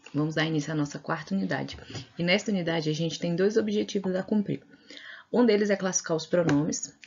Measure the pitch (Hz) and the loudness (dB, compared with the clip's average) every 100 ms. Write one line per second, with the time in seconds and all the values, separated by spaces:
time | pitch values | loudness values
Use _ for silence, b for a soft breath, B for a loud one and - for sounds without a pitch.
0 | - 143 151 156 156 156 147 156 143 147 | -6 -2 0 0 0 0 -2 -2 -2 -4
1 | - 160 - 196 185 135 139 - B B | -6 -6 -4 -4 -2 -2 -4 -10 B B
2 | B - 170 196 226 196 165 165 151 156 | B -4 2 2 2 0 0 0 0 0
3 | 165 156 170 170 196 220 220 208 208 202 | -2 -2 -2 2 2 2 2 0 -2 -2
4 | 185 185 190 214 202 - - B B B | -2 -2 0 0 0 -4 -8 B B B
5 | B B B 214 247 208 208 196 190 180 | B B B 4 6 6 4 2 0 -2
6 | - 160 - 175 170 143 160 - - - | -2 -2 2 2 4 4 2 -2 -8 -12